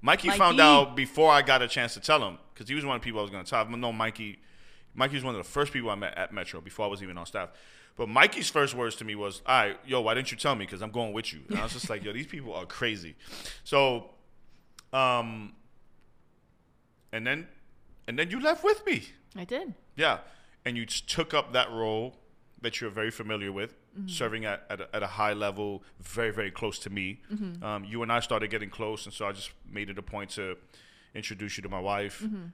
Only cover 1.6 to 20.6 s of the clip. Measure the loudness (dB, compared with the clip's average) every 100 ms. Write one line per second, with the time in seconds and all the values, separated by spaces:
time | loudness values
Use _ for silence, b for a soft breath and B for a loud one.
1.6 | 4 0 -2 -4 4 4 4 -6 -18 -18
2.6 | -6 -4 -2 -4 -4 -4 -4 -6 -2 0
3.6 | 0 -2 -4 0 -2 -2 -12 -14 b b
4.6 | b b b -2 0 0 -4 -4 -4 -2
5.6 | 0 0 -2 -2 -4 -4 -6 -6 -8 -10
6.6 | -14 -4 -4 -4 -10 -12 -10 -8 -8 B
7.6 | B B B -8 0 6 6 4 -2 2
8.6 | 2 0 -4 -4 -8 -6 -6 -8 2 4
9.6 | 4 -2 -2 0 2 0 -2 -2 0 0
10.6 | -2 -8 -6 -4 -4 -4 -6 -10 -6 -4
11.6 | -4 -6 -6 -6 -6 -8 -10 -10 -8 -8
12.6 | -10 -4 -2 -2 -8 -16 B B B B
13.6 | 2 4 6 4 -4 -20 -20 -20 -20 -20
14.6 | _ -20 -4 2 4 2 -2 -8 -14 -18
15.6 | -20 -20 -20 -20 -20 -20 _ _ _ _
16.6 | _ _ _ _ _ -6 -2 -4 -6 -18
17.6 | -20 -20 -20 -20 -10 -4 -2 0 0 2
18.6 | 2 2 2 -2 -4 -20 _ -14 -8 -8
19.6 | -8 -14 -16 0 2 2 -4 B B B